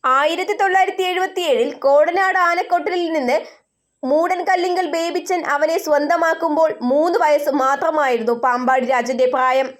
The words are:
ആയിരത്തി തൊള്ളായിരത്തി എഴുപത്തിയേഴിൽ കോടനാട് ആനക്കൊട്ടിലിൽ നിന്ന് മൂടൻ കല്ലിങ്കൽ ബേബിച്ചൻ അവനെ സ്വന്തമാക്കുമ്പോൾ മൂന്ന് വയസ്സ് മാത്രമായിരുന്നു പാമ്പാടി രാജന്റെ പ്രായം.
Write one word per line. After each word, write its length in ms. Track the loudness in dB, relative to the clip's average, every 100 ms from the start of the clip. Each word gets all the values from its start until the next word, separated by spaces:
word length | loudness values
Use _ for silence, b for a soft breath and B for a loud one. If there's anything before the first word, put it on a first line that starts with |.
| 2
ആയിരത്തി 480 | 2 2 -2 -4
തൊള്ളായിരത്തി 500 | 0 2 2 0 0
എഴുപത്തിയേഴിൽ 720 | -2 -2 -2 -2 0 0 0
കോടനാട് 640 | -2 2 4 4 2 0 2
ആനക്കൊട്ടിലിൽ 760 | 0 0 -2 -2 -2 -4 -2
നിന്ന് 280 | -2 0 -2 B B _ _ _ _
മൂടൻ 400 | 0 0 2 -2
കല്ലിങ്കൽ 420 | 0 0 0 -2 -2
ബേബിച്ചൻ 600 | -4 -4 -4 -4 -4 -2
അവനെ 320 | -2 0 -2
സ്വന്തമാക്കുമ്പോൾ 960 | 0 0 2 0 0 0 -2 2 0 0
മൂന്ന് 380 | 0 2 2 2
വയസ്സ് 300 | 2 2 0
മാത്രമായിരുന്നു 840 | 0 0 0 0 0 0 0 -2
പാമ്പാടി 520 | 0 0 0 0 0 2
രാജന്റെ 400 | -2 -2 0 0
പ്രായം. 440 | 2 0 0 -2